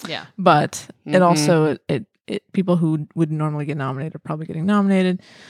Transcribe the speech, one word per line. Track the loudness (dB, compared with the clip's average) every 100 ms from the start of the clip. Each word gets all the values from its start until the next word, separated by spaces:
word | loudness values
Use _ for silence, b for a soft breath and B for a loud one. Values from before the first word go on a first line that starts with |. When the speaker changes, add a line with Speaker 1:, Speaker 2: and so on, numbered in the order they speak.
| -12
Speaker 1:
Yeah. | -12 -12 0
Speaker 2:
But | 4 4 2 -6 -16 -16
it | 0
Speaker 3:
Mm-hmm. | 4
Speaker 2:
also, | 4 4 4 4 2
it, | 0 -4
it, | -4 -6 _ -10
it, | -10 -4
people | -2 0 2
who | 2 -2 -4
wouldn't | -4 -2 -2
normally | -4 -4 -6
get | -6
nominated | -6 -6 -8
are | -10
probably | -10 -10 -8
getting | -4
nominated. | 0 2 2 2 2 -2 B B